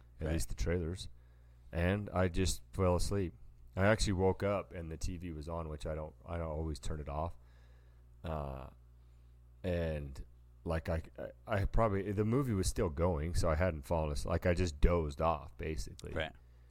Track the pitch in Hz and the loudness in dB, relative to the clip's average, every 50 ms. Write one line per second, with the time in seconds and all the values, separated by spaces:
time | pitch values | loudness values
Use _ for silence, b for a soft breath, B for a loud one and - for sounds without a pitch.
0 | b b b - 78 78 80 82 - - - - - 85 85 90 82 80 90 - | b b b -6 -4 -2 0 0 0 -2 -2 -2 0 0 2 0 0 -2 -4 -6
1 | - - b b b b b b b b b b b b - 82 85 90 98 104 | -8 -12 b b b b b b b b b b b b -2 2 2 4 2 2
2 | 101 98 - 90 92 92 82 92 92 80 - - - - - - 95 90 90 85 | 0 -2 0 2 2 2 2 2 2 2 0 -2 -4 -8 -2 2 4 4 4 4
3 | - - 98 101 95 82 - - - - - - - - - 92 95 104 110 107 | 4 2 0 0 -2 -2 -4 -10 -18 -20 -20 -20 -18 -8 -2 2 4 4 6 6
4 | - 107 98 90 95 95 90 - 98 98 101 95 - - - 90 82 80 80 78 | 4 2 2 4 4 4 2 2 2 0 0 0 -2 -6 -10 -10 -10 -8 -8 -4
5 | - - 92 82 87 87 78 76 73 82 85 85 80 78 76 76 - 80 78 78 | -4 -4 -4 -4 -8 -8 -8 -8 -8 -6 -6 -6 -6 -6 -8 -8 -6 -6 -6 -6
6 | 78 76 - - - - 87 85 82 80 76 78 80 80 76 - - - 80 76 | -6 -8 -12 -14 -12 -8 -6 -4 -4 -4 -4 -4 -2 -4 -4 -4 -4 -4 -4 -4
7 | 71 71 71 76 82 85 - - b b b b b b b b b b b b | -4 -6 -4 -4 -4 -4 -6 -10 b b b b b b b b b b b b
8 | b b - - - 82 80 76 71 69 67 67 65 65 - - - - - - | b b -18 -12 -8 -6 -6 -4 -4 -6 -8 -10 -12 -14 -16 -20 -20 -20 -20 -20
9 | - - - - - - - - - - - - - 92 87 87 85 80 78 73 | -20 -20 -20 -20 -20 -20 -20 -20 -20 -20 -16 -8 -4 -2 0 0 0 0 -2 -4
10 | 73 71 67 - - - - - - - - - - 82 82 82 - 92 82 80 | -6 -8 -10 -10 -12 -14 -16 -20 -20 -20 -18 -10 -4 -2 -2 -2 0 -2 -2 -2
11 | - - - - - - - - - - 113 98 101 107 - - 117 110 98 98 | -4 -6 -10 -10 -10 -10 -10 -12 -6 -2 0 0 2 4 4 4 4 4 4 2
12 | 92 104 101 98 107 110 117 135 143 123 107 95 90 - - - 110 85 69 - | 0 0 0 0 2 2 2 2 2 2 2 2 2 0 0 0 0 0 2 2
13 | 82 92 87 73 76 85 87 - 85 85 78 78 92 92 80 76 - - 87 80 | 2 2 2 2 0 0 2 2 4 4 4 4 2 2 0 -2 -2 -2 0 0
14 | 78 76 73 - - 87 90 82 - 92 87 85 90 87 76 - - 82 87 85 | 2 0 0 -2 -2 0 0 2 2 2 2 2 2 0 2 4 4 6 6 4
15 | 80 73 69 - 80 82 80 71 69 - - - 82 78 80 - - - - - | 2 0 -2 0 2 2 2 2 -2 -10 -12 -8 -6 -6 -4 -4 -6 -8 -8 -12
16 | - 80 76 80 78 76 - - - b b b b b | -10 -6 -4 -4 -4 -4 -6 -12 -20 b b b b b